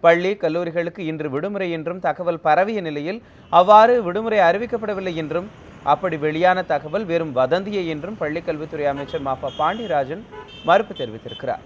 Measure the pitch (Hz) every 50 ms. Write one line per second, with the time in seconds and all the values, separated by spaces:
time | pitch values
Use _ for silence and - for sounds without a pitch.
0 | - 170 170 175 180 190 208 202 - 160 156 170 180 175 160 175 170 170 170 -
1 | 185 156 160 156 151 151 131 143 160 202 208 196 190 175 170 160 156 165 175 190
2 | 175 170 147 - 180 170 170 160 - 160 151 165 190 208 226 208 180 160 147 147
3 | 147 165 202 233 - - - - - - - 170 180 190 208 214 220 233 247 240
4 | 214 175 180 208 226 226 220 208 185 165 175 202 233 233 247 226 220 208 208 190
5 | 190 185 170 160 160 147 156 175 185 214 - - - - - - - 147 147 147
6 | - 185 160 151 143 156 156 160 175 180 185 180 180 - 160 143 139 151 156 -
7 | 220 175 170 170 165 156 131 127 131 131 160 180 196 202 208 196 180 165 156 147
8 | 143 185 220 214 170 147 151 170 165 170 160 147 156 156 165 151 147 143 139 139
9 | 143 139 - 160 139 139 131 127 143 135 127 - 151 160 190 226 233 202 165 143
10 | 135 127 156 196 220 - - - - - - - - 156 175 208 220 - 190 -
11 | 135 113 107 113 - 120 113 - - 127 113 - -